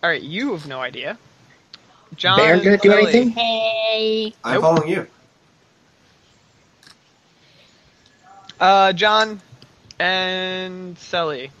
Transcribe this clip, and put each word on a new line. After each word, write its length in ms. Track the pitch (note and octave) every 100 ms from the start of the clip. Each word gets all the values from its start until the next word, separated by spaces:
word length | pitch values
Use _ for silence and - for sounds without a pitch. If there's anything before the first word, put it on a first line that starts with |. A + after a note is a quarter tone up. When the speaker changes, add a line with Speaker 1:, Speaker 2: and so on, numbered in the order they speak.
Speaker 1:
All 80 | E3+
right, 100 | D3+
you 320 | C3+ F3 C#4
have 140 | F#3 D3
no 140 | C3
idea. 360 | B2+ B2+ C3+ A3 _ _ _ _ _ - _ _ _ D#3+
John 200 | F#3 G3
Speaker 2:
Bear 140 | D#3+
Speaker 1:
and 80 | F3
Speaker 2:
gonna 140 | F#3+ G3+
do 140 | G3
Speaker 1:
Sally. 120 | G#3
Speaker 2:
anything? 280 | G#3+ A#3+ B3
Speaker 3:
Hey. 1040 | A#3 A#3 A3+ A3 A3 A3 A3 A3 A3 G#3+ -
Speaker 4:
I'm 100 | A#2+
Speaker 1:
Nope. 80 | C3
Speaker 4:
following 280 | D#3+ E3 D#3
you. 160 | E3+ - _ _ _ _ _ _ _ _ _ _ _ _ _ _ _ _ _ _ _ _ _ _ _ _ _ _ _ _ _ _ _ _ - - -
Speaker 1:
Uh, 320 | F3+ G3 F#3+
John 480 | F3+ G#3+ G#3+ A3 G#3 _ - - _ _ -
and 1000 | F3 F#3 F#3 F#3 F#3 F#3 F#3 F#3 F#3 F3
Sally 520 | - F3 E3 C#3+ C3+ _